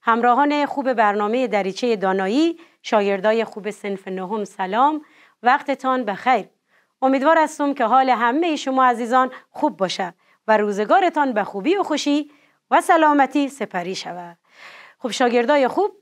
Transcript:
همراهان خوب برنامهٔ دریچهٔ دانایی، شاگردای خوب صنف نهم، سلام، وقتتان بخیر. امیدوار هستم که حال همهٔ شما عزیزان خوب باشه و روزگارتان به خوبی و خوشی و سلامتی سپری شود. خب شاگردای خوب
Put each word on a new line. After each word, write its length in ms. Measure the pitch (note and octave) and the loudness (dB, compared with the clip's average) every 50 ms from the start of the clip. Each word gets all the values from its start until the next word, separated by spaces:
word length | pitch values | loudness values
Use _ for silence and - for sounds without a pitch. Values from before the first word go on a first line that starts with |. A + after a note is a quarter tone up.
همراهان 640 | _ A#3 A3+ A#3 A#3 B3 A#3+ A#3+ C#4+ D4 D4 D4 C#4+ | _ 0 0 2 4 2 4 4 2 2 2 0 -2
خوب 280 | C4+ - C#4+ C4+ C4 B3+ | -2 -4 -4 -4 -2 0
برنامهٔ 540 | G#3 A3 G#3 G3+ G#3 G#3 G#3 A3 B3+ C4 A3+ | 2 2 2 2 0 -2 -2 0 -2 -2 0
دریچهٔ 480 | F#3+ G#3 F#3+ F#3+ F#3 - - B3 A3+ | -2 -2 -2 -2 -6 -4 -2 -2 -2
دانایی، 640 | G3+ F3+ F#3+ F#3+ G3 G3 F#3+ G#3+ C#4 D#4+ E4+ E4+ - - _ _ _ | 0 0 -2 -2 0 -2 0 0 0 0 0 -2 -6 -14 _ _ _
شاگردای 640 | _ - - G#3+ G3+ G3 G3 G3 F3+ G#3+ A3 A3+ A3 | _ -2 0 0 2 0 -2 0 0 0 0 0 -2
خوب 260 | G#3+ - G#3+ F#3 G#3+ | -4 -8 -12 -10 -10
صنف 360 | G3+ - - G#3 G3 F#3+ F#3+ G3 | -12 -10 -8 -8 -8 -8 -8 -10
نهم، 380 | F#3+ F#3 F#3+ F3+ G#3+ A3 G#3 | -10 -8 -8 -6 -6 -8 -8
سلام، 560 | G3 - - F#3+ F#3 F#3+ A3+ C4 D4 D#4 D4+ D4+ _ _ _ _ _ _ _ - | -10 -8 -8 -6 -4 0 2 2 2 0 -2 -10 _ _ _ _ _ _ _ 0
وقتتان 600 | A#3+ B3+ C#4+ C#4+ - C4+ C4 - C4 C4 B3+ B3 | 0 0 2 0 -4 -6 -4 -2 -2 -2 -2 -2
بخیر. 420 | G3+ G3 F3 - B3 C4 A3 F#3+ - _ _ _ _ _ _ _ _ _ _ | -4 -6 -4 0 0 0 0 0 -6 _ _ _ _ _ _ _ _ _ _
امیدوار 360 | - C4 C4+ C#4 B3 D4+ E4 E4 | 0 2 2 2 4 4 4 4
هستم 360 | D#4 D4 D#4 - D4 C#4+ C#4 | 2 0 -2 -4 -4 -4 -2
که 120 | C#4+ B3 | -2 -2
حال 240 | G#3+ A#3 C4 C4 C4 | 2 2 2 4 2
همهٔ 460 | B3 G#3+ A#3 A#3 A#3+ D4+ F4 F4 D#4 | 2 2 2 0 0 0 0 -2 -2
شما 300 | C4+ - C4+ C4 C4 C4 | -4 -4 -4 0 2 2
عزیزان 460 | B3+ B3 A3 B3 A3+ A#3+ B3+ C4 B3+ B3+ - _ _ | 2 2 0 -2 0 2 2 2 2 -4 -12 _ _
خوب 280 | _ - - D4+ G3+ - | _ -4 -4 -4 -2 -2
باشه 360 | G3 F3 - - G3 F3 E3+ _ _ _ _ _ _ - | -4 -4 -4 -6 -8 -8 -8 _ _ _ _ _ _ 2
و 100 | A3 G#3+ | 2 2
روزگارتان 760 | G#3+ G#3 G3+ F#3+ G#3+ G#3 D4+ F#4+ F#4+ F4 E4+ D4+ D4 C4+ A#3+ | 2 0 -2 -2 0 2 2 4 4 2 0 0 -2 0 0
به 100 | G#3 G3 | -2 -4
خوبی 320 | - - G3 F#3+ B3+ F#4 | -4 -6 -6 -2 0 0
و 80 | G4+ F4+ | 0 0
خوشی 480 | - D#4 C4+ - D4 C#4+ D4 D4 C#4+ _ _ _ _ _ _ _ _ | -2 -2 -4 -2 -2 -2 -2 -2 -6 _ _ _ _ _ _ _ _
و 100 | A#3+ D#4+ | 0 0
سلامتی 680 | E4+ - F#4 E4 D#4 D4+ D4 C#4+ C4+ B3+ C4 D4 C#4+ C4+ | 2 4 2 4 4 4 4 4 2 2 2 -2 -2 -2
سپری 460 | C#4 - A3 G3 - F#3 F3 F3 F#3+ | -4 -10 -10 -8 -8 -8 -8 -8 -8
شود. 420 | F3+ - - F3 F3+ F3 F3 E3+ _ _ _ _ - - - - - - - _ _ | -10 -10 -12 -14 -14 -14 -18 -20 _ _ _ _ -20 -20 -20 -20 -20 -20 -20 _ _
خب 120 | - B3 | -10 -8
شاگردای 560 | G3+ - C4 A#3+ A3+ B3 A#3+ A#3 D4 C#4+ C4+ A#3+ | -2 2 2 2 4 2 2 2 2 2 2 0
خوب 240 | - - F#4+ G#4 - _ | 0 0 -2 -2 -4 _